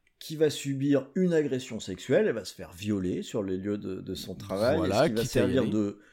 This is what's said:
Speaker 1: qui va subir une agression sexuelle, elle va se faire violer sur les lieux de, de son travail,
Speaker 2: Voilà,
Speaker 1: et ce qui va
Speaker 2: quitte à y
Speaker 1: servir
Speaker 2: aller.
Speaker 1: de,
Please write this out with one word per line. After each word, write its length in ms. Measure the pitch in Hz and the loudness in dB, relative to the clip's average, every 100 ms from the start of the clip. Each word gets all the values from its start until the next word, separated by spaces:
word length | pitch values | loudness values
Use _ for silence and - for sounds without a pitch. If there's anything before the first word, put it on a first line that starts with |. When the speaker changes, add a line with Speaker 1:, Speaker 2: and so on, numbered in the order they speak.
| _ _ | _ _
Speaker 1:
qui 180 | - 156 | -12 2
va 140 | 151 | 2
subir 580 | 143 143 139 139 139 131 - | 2 -4 -2 2 2 2 0
une 180 | 185 | 2
agression 480 | 165 143 127 127 110 | 4 2 -2 -4 -10
sexuelle, 460 | - 92 - 143 214 | -8 -8 2 2 4
elle 60 | 117 | 0
va 100 | 92 | -6
se 100 | - | -12
faire 180 | 90 | -16
violer 500 | 87 101 104 90 98 | -8 -2 0 0 -2
sur 200 | - 123 | -4 -4
les 140 | 98 95 | -2 -2
lieux 220 | 95 104 | -2 -4
de, 220 | 101 95 | -4 -8
de 120 | 95 92 | -8 -8
son 200 | - 92 | -8 -12
travail, 420 | 104 98 113 156 | -6 0 2 2
Speaker 2:
Voilà, 300 | - 101 135 | 2 4 2
Speaker 1:
et 20 | |
ce 40 | 110 | 2
qui 0 | |
va 80 | |
Speaker 2:
quitte 140 | 113 127 | 0 2
à 40 | |
y 20 | |
Speaker 1:
servir 200 | 123 127 | 4 4
Speaker 2:
aller. 80 | 110 | 2
Speaker 1:
de, 280 | 107 101 101 - | 2 0 -2 -16